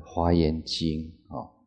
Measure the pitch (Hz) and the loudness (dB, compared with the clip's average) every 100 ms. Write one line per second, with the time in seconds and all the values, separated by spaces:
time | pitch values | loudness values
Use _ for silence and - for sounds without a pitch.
0 | 80 - 85 87 78 80 - - 82 78 | -8 0 4 6 4 2 -4 -4 -2 -4
1 | 80 - - 69 - _ | -8 -14 -14 -12 -14 _